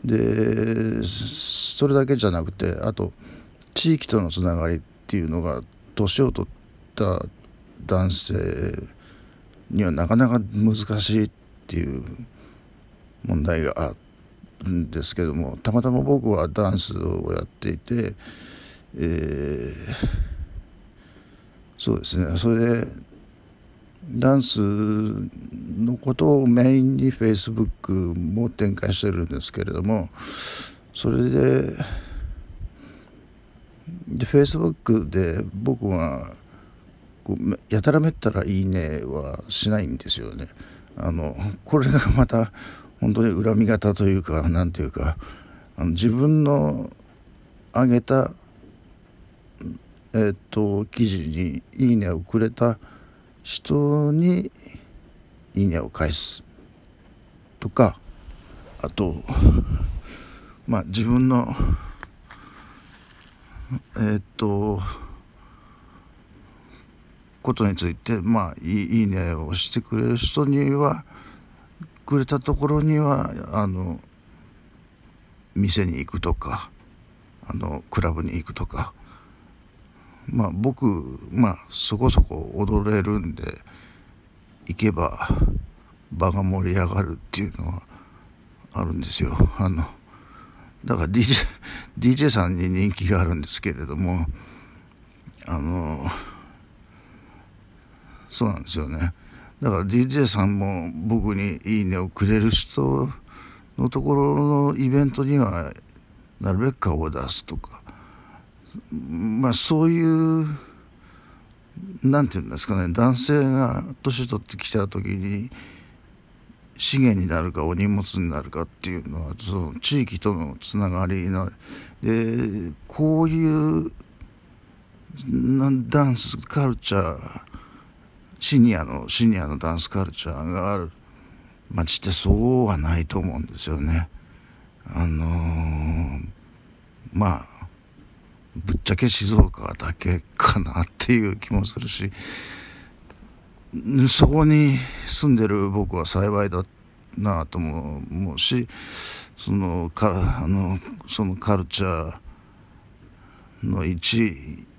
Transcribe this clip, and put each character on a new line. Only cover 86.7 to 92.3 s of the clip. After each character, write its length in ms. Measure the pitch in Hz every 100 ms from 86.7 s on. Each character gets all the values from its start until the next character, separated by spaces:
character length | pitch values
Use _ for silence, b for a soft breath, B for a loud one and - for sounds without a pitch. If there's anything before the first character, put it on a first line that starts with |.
り 40 | 92
上 100 | 90
が 160 | -
る 100 | 90
っ 20 | - -
て 80 | -
い 80 | 101
う 120 | -
の 60 | 80
は 160 | 90 - B B B B B - - -
あ 120 | -
る 80 | 92
ん 80 | 85
で 60 | -
す 160 | -
よ。 140 | 69 71 85 -
あ 100 | 95
の、 160 | 82 80 - - B B B B B B -
だ 100 | -
か 80 | -
ら、 60 | 80
デ 120 | 104
ィ 20 |
ー 40 | 120
ジ 60 |
ェ 40 | 135
ー、 100 | - B B B B -
デ 100 | 120
ィ 20 |
ー 40 | 131
ジ 80 |
ェ 20 |
ー 20 | 147